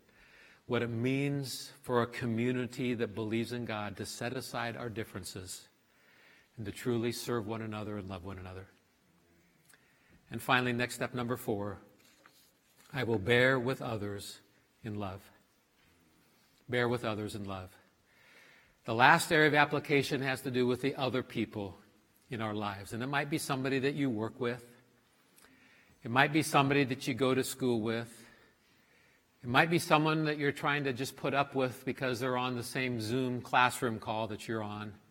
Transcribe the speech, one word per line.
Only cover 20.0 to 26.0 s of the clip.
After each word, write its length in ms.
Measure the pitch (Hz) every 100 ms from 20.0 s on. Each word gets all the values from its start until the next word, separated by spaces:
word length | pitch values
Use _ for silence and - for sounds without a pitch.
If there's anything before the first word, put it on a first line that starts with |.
| 135 135
has 200 | 135 127
to 80 | 139
do 140 | 123 123
with 160 | 123
the 140 | 135 135
other 280 | 131 123
people 540 | - 117 107 107 101 90 - _ _ _ -
in 100 | 117
our 140 | 110
lives. 400 | 104 101 98 98
And 100 | 113
it 40 | 127
might 220 | 143 147
be 80 | 156
somebody 420 | - 135 131 135
that 160 | 139 143
you 140 | 135
work 300 | 107 110 -
with. 240 | 120 123 - - _ _ _ _ _ _ - _ _ - _ _